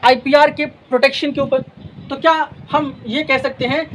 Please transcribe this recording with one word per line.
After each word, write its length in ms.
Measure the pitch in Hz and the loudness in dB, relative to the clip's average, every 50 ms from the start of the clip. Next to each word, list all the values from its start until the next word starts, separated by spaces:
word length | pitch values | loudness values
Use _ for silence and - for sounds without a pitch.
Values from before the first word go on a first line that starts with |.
| - | 4
आईपीआर 460 | 240 254 240 - 277 269 294 294 294 | 4 2 2 0 2 4 6 6 4
के 160 | - - 294 | 2 -2 -6
प्रोटेक्शन 640 | - - - _ _ 254 254 254 269 269 - - 294 - | -6 -8 -16 _ _ 0 2 2 2 2 0 -6 -4 -2
के 80 | - | -4
ऊपर। 220 | 277 - - 262 262 - _ - - - - - - - | -2 0 -2 -2 -2 -4 _ -20 -20 -20 -18 -18 -12 -10
तो 60 | 262 | -10
क्या 160 | 269 - 320 320 320 302 - - - - - | 0 2 2 2 2 0 -4 -6 -20 -16 -4
हम 320 | - 302 302 277 262 - - | -2 -2 -2 -2 -8 -12 -10
ये 160 | 226 214 285 302 | -8 -6 -6 -2
कह 140 | - 269 254 | 0 -2 -2
सकते 280 | - - - - 254 | -2 -4 -6 -4 -4
हैं, 180 | 240 262 311 330 311 - | -2 -2 -2 -4 -6 -10